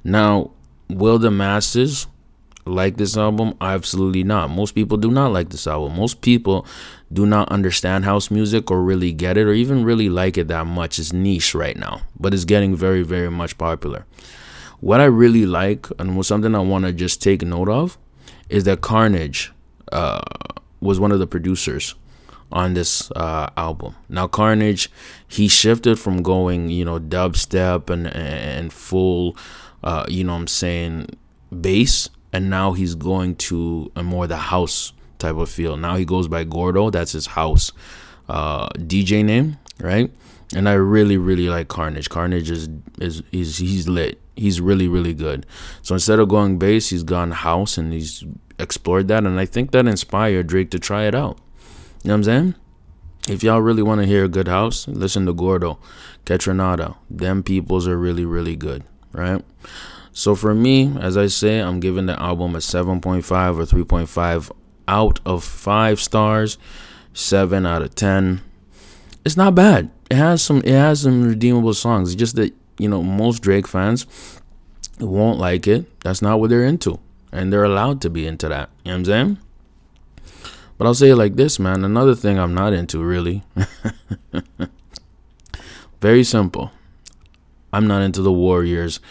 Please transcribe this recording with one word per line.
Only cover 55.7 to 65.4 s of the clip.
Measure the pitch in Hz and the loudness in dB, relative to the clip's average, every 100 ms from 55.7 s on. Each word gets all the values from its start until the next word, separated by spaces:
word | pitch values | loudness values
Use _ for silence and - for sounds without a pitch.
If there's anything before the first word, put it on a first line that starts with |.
| 76 - - - - - | -6 -14 -20 -20 -16 -4
Ketranada. | 90 - 95 92 87 80 - - | -2 0 0 0 0 -4 -10 -16
Them | 82 90 95 | -6 -2 -2
peoples | 92 95 85 92 90 | 0 -2 0 -2 0
are | 87 | -2
really, | 87 87 | -2 -2
really | 85 85 82 78 | -2 -4 -4 -6
good, | 78 67 - - - | -8 -10 -12 -20 -16
right? | - 90 95 - _ - - - - - | -6 -4 -4 -6 _ -20 -20 -20 -20 -20
So | - 104 | -6 0
for | 98 107 | 0 2
me, | 107 127 135 135 139 | 2 4 4 2 -2
as | 92 95 | -2 0
I | 101 | 2
say, | - 107 110 | 2 0 0
I'm | 90 90 | -2 -2
giving | 92 92 92 | -2 -2 -2
the | - | -4
album | 87 87 87 | -4 -4 -4
a | 82 | -4
seven | - 87 90 90 | -4 -2 0 -2
point | 92 90 | -2 -2
five | - 92 92 82 | 0 0 0 0
or | |
three | 82 90 | 2 2
point | 82 87 82 | 2 0 -2
five | - 87 85 - - _ _ - | -2 -2 -2 -6 -18 _ _ -2
out | 101 107 - | 2 2 2
of | - 90 | 0 -4